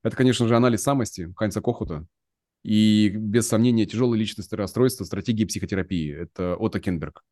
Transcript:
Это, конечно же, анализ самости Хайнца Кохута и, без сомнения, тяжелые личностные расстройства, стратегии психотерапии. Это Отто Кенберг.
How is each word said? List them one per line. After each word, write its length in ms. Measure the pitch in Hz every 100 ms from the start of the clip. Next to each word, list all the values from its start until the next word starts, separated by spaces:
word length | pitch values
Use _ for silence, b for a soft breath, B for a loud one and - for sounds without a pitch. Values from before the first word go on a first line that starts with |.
Это, 140 | 120 -
конечно 320 | 127 117 117
же, 80 | 120
анализ 260 | 123 113
самости 500 | - 139 113 - 85 92
Хайнца 240 | 107 104
Кохута 460 | 117 117 82 78 82 _ _ _ _ _
и, 480 | - 107 107 107 107
без 340 | 107 107 113 110
сомнения, 360 | 110 123 113
тяжелые 340 | 101 107 123 113
личностные 360 | 107 - 98 104
расстройства, 460 | 98 - 127 -
стратегии 400 | 92 98 98 110
психотерапии. 680 | 104 92 90 95 87 90 76
Это 420 | 73 85 - 90 90
Отто 240 | 110 98
Кенберг. 420 | 101 85 73 - _